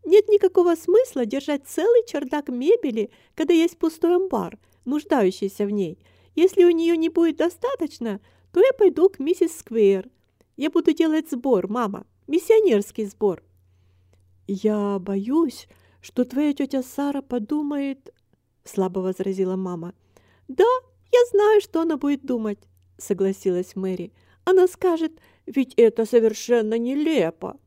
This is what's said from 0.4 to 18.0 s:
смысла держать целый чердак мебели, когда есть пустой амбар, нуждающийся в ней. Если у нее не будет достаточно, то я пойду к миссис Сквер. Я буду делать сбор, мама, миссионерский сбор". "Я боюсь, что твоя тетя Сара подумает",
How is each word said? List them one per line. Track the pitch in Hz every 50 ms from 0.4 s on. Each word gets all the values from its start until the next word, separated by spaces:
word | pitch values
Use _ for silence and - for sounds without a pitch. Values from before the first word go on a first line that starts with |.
| - 370 370 - 349 349 339
смысла | 330 - - 359 440 523 508 - 285 240
держать | 208 269 277 277 - 294 277 _
целый | - - - 311 440 466 480 440
чердак | - - 294 285 254 - 294 285 -
мебели, | 254 240 254 311 466 480 466 285 220 226 202 - _ _ _ _ _
когда | - 320 302 349
есть | 320 330 339 - _
пустой | - 330 320 - - 339 359
амбар, | 359 381 370 311 214 180 170 - - _ _ _ _ _
нуждающийся | 247 269 302 - 403 311 262 208 185 190 - - 196 - - 208
в | 202
ней. | 208 208 190 160 165 _ _ _ _ _ _ _ _
Если | - 339 381 - - 349
у | 349
нее | 339 330 330 330 339
не | 320 320 330
будет | 330 339 339 330 311
достаточно, | - 302 339 - - - 494 554 523 339 285 - - 240 226 202 202 _ _ _ _ _ _
то | _ 349
я | 415 539 523 -
пойду | 427 370 247 - 330 392
к | - _
миссис | 269 302 370 - 359 320 - -
Сквер. | - - 220 226 214 196 196 190 - - _ _ _ _ _ _ _ _ _ -
Я | 262 311
буду | - 339 - -
делать | 302 - 330 320 311 311 311 -
сбор, | - 240 240 269 247 190 180 190
мама, | 208 247 240 202 202 - - _ _ _ _
миссионерский | - 277 349 - - 440 440 440 370 233 202 202 - - - 220
сбор". | 196 - _ 214 202 175 - _ _ _ _ _ _ _ _ _ _ _ _ _ _ _ _ _ _ _ _ _ -
"Я | 202 190 - 214 214 208 202 202 202 190
боюсь, | 180 202 196 196 196 233 277 320 330 269 - - - _ _ _ _ _ _ _
что | _ - _ - 247
твоя | 247 247 262 302 294
тетя | 285 - 285 277 - 269
Сара | 254 - - - 285 285 277 277
подумает", | 277 _ 247 247 214 - 302 302 302 285 294 285 277 277 269 269